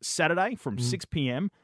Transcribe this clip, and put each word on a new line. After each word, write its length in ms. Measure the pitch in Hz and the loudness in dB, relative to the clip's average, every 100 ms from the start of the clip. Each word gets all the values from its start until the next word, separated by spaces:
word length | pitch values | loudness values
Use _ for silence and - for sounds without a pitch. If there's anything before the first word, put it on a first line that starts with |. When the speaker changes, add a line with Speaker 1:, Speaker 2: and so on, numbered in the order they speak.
Speaker 1:
Saturday 540 | - - 254 175 202 | -4 2 4 4 0
from 220 | 233 135 107 | -2 -4 -2
Speaker 2:
Mm. 40 | |
Speaker 1:
six 220 | 123 123 | -2 -2
P 260 | - 160 131 | -4 -2 0
M 200 | 123 196 - | 0 -4 -6